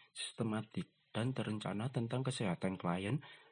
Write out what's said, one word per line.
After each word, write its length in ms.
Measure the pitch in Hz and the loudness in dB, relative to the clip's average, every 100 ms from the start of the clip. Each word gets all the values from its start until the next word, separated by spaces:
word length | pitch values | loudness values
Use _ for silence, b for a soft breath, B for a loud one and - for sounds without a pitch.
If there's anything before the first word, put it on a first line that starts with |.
| B | B
sistematik 720 | - - - 117 107 110 - - _ _ | -10 -8 -2 0 0 -2 -4 -6 _ _
dan 240 | - 120 | -2 0
terencana 560 | 131 107 107 98 98 123 | 0 0 -2 -2 -2 0
tentang 320 | 135 117 127 | 0 0 0
kesehatan 560 | 131 - 104 85 95 92 | 0 0 0 2 0 0
klien 400 | 87 87 98 147 B B B | 2 2 2 0 B B B